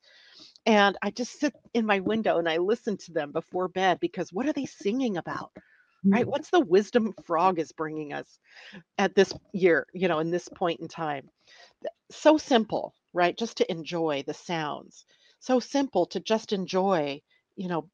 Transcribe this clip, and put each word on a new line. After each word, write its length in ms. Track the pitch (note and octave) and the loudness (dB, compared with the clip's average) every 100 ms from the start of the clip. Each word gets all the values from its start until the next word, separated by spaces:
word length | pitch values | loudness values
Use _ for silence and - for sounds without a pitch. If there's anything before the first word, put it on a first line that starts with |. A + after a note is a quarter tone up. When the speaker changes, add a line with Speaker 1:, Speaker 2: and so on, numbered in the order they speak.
| _ - - - - _ A#3 | _ -20 -20 -20 -20 _ 4
Speaker 1:
And 300 | G#3 G3+ F#3 | 6 6 2
I 80 | G3+ | -6
just 300 | A3 A#3+ - | -6 -8 -4
sit 140 | C#4+ - _ | -4 -4 _
in 120 | A#3+ A3 | -2 2
my 140 | G3 | 0
window 380 | F#3 A3 G3 E3 | 0 0 2 2
and 100 | E3+ | 0
I 100 | E3 | 0
listen 380 | F#3 A#3+ A#3 F#3+ | 0 -2 -2 -6
to 140 | - | -6
them 200 | D#3+ D3 | -6 -4
before 360 | D3+ - F#3 F3+ | -6 -6 -6 -4
bed 300 | F#3 F#3+ E3 | 0 0 2
because 340 | E3+ F#3+ D#3+ | -2 -4 -8
what 140 | F3+ C#4 | -4 -4
are 60 | |
they 140 | D4 C4 | -4 -8
singing 500 | - G3+ B3+ B3+ F3 | -6 -4 -2 -2 -4
about? 360 | D#3 C3+ - - - _ _ _ | -6 -10 -12 -18 -20 _ _ _
Right? 200 | G3 G#3+ | 2 2
Speaker 2:
Mm. 60 | G#3+ | 2
Speaker 1:
What's 200 | C#4 - | -4 0
the 100 | F4+ | 2
wisdom 540 | F#3+ F#3+ G#3 A#3+ A3 - | 4 2 4 0 0 -6
frog 340 | - E3 F#3 E3+ | -4 2 2 2
is 140 | C#3+ | -4
bringing 400 | - D#3 D#3 D3 | -8 -8 -8 -8
us 260 | C#3+ - _ _ - - G3 - - | -10 -12 _ _ -20 -20 -20 -12 -2
at 160 | F#3+ | 2
this 180 | G3 F#3 - - | 4 4 0 -10
year, 340 | F#3+ F3 D3 - | 2 4 4 0
you 140 | F3+ F3+ | -2 0
know, 100 | D#3 | 0
in 100 | E3 | 0
this 180 | E3+ - | -4 -6
point 320 | - F3 - | -4 -4 -4
in 80 | E3 | -10
time? 400 | - D#3 C#3+ - _ _ - - _ | -8 -6 -8 -12 _ _ -20 -20 _
Th-, 100 | - - _ | -14 -14 _
so 280 | - D4+ D#4 | 2 6 6
simple, 560 | - A#3+ G#3+ D3+ - - _ | 4 2 2 -4 -6 -12 _
right? 240 | F3 F3 - | 0 0 0
Just 200 | A3+ - | -8 -2
to 120 | - | -2
enjoy 520 | E3 D3 E3+ D#3+ C#3 C#3+ | -2 -6 -4 -2 -2 -6
the 80 | |
sounds. 680 | D3 - E3+ D3 C#3+ - - _ _ _ _ | -10 -8 -6 -4 -8 -12 -20 _ _ _ _
So 200 | - B3+ | 0 0
simple 440 | - C#4 C4+ F#3 E3 | 0 -2 0 0 0
to 140 | F#3 | -4
just 320 | - A3 - | -2 -2 -2
enjoy, 680 | G3 F3 F#3 G3 F3+ C#3+ C#3+ _ _ _ - | -6 -2 0 2 0 -2 -6 _ _ _ -12
you 120 | F3+ | -6
know, 200 | E3 D#3 | -6 -6